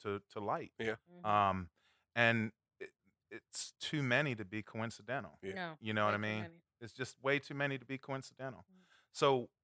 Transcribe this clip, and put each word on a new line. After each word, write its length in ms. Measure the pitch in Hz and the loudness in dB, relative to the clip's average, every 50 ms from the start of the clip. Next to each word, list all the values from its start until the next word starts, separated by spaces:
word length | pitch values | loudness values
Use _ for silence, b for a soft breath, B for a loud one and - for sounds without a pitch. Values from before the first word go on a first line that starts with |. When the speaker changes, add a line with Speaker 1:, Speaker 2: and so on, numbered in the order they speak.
| - | -6
Speaker 1:
to, 180 | 107 101 101 - _ | -4 -4 -4 -6 _
to 80 | - 110 | -10 -6
light. 320 | 104 104 131 170 135 - - - | -4 -2 -2 -4 -4 -8 -8 -6
Speaker 2:
Yeah. 180 | 117 110 110 - _ _ 175 | -4 -4 -4 -4 _ _ -16
Speaker 3:
Mm-hmm. 140 | 180 180 | -6 0
Speaker 1:
Um, 440 | 107 104 104 101 98 95 92 92 85 _ _ _ _ _ _ _ _ - | 2 4 6 6 6 4 2 -2 -6 _ _ _ _ _ _ _ _ 0
and 380 | 117 120 117 117 113 110 110 - _ _ _ _ - | 4 6 6 6 4 2 -2 -4 _ _ _ _ -16
it, 140 | 95 - - _ _ _ _ _ _ _ | -16 -16 -16 _ _ _ _ _ _ _
it's 420 | - - - _ - - - - - - | -14 -14 -14 _ -8 -8 -6 -8 -8 -10
too 220 | - - - 151 139 | -6 -4 -2 0 2
many 320 | 127 120 131 156 143 123 | 4 4 4 4 2 0
to 80 | 110 107 | -4 -4
be 180 | 92 101 110 104 | -6 -6 -6 -8
coincidental. 760 | - - 113 113 117 - - 107 107 123 143 - - 73 - - | -6 -6 -4 -4 -4 -6 -8 -8 -6 -6 -6 -6 -8 -12 -10 -8
Speaker 2:
Yeah. 120 | 196 190 | -8 -6
Speaker 3:
No, 240 | 190 180 165 156 - | -6 -6 -8 -8 -6
Speaker 1:
You 120 | - 110 107 | -4 0 2
know 100 | 107 104 | 4 4
what 60 | 104 104 | 4 4
Speaker 3:
way 20 | |
Speaker 1:
I 20 | |
Speaker 3:
too 60 | 104 107 107 107 | 2 2 0 -2
Speaker 1:
mean? 80 | 107 107 | -2 -4
Speaker 3:
many. 120 | - 165 170 _ _ _ _ | -6 -10 -16 _ _ _ _
Speaker 1:
It's 120 | 120 110 - | -14 -12 -8
just 280 | - 127 - - - | -8 -8 -8 -8 -4
way 200 | - 135 139 143 | 0 2 2 2
too 140 | - - 143 | 0 -2 -4
many 240 | 139 143 139 139 131 | -2 -2 0 -2 -4
to 60 | 117 | -6
be 140 | 113 135 127 | -8 -8 -8
coincidental. 640 | - - 135 135 131 - - - 131 135 123 85 - b | -6 -6 -8 -8 -8 -10 -12 -12 -10 -10 -10 -12 -16 b
Speaker 3:
Mm. 140 | b b b b b b b b | b b b b b b b b
Speaker 1:
So 380 | - - 156 143 135 127 120 - _ _ | -2 2 4 4 6 4 2 -4 _ _